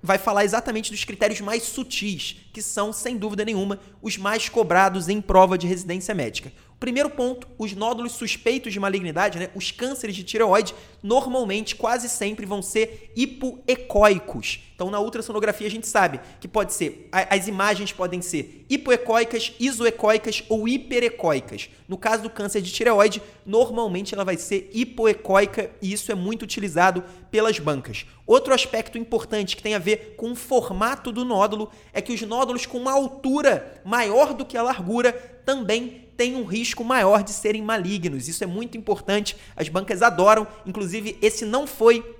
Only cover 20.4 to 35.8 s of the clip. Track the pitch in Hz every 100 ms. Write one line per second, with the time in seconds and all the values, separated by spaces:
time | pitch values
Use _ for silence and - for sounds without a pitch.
20.4 | - 220 220 269 - 247 233 233 170 139
21.4 | - 101 - - - 185 220 220 220 -
22.4 | 202 208 185 - 233 214 214 202 - -
23.4 | - 214 254 226 220 175 202 202 190 175
24.4 | - 196 190 220 247 - 220 208 - 190
25.4 | 202 - 190 - 190 208 - 202 180 226
26.4 | 214 - 196 156 185 185 180 - - 214
27.4 | 220 214 151 139 127 107 - - - 247
28.4 | 269 262 - 220 220 233 226 226 220 214
29.4 | 196 - 214 214 175 214 - - 226 240
30.4 | - 254 - 185 220 269 247 220 247 208
31.4 | 208 208 214 - - - 202 233 214 233
32.4 | 254 247 - 247 254 277 262 - 262 277
33.4 | 285 175 - - 185 233 220 220 294 262
34.4 | 262 240 240 247 180 233 240 240 - -
35.4 | - 269 202 226